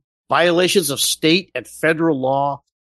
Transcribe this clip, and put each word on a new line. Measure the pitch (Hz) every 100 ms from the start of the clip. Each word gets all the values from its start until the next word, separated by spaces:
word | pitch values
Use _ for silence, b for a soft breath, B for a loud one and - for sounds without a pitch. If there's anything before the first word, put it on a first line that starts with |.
| _ _ -
violations | 139 175 170 180 196 143
of | 131
state | - - 160 185 -
and | 127 104
federal | - 156 156 165 135
law, | 127 139 143 135 _ _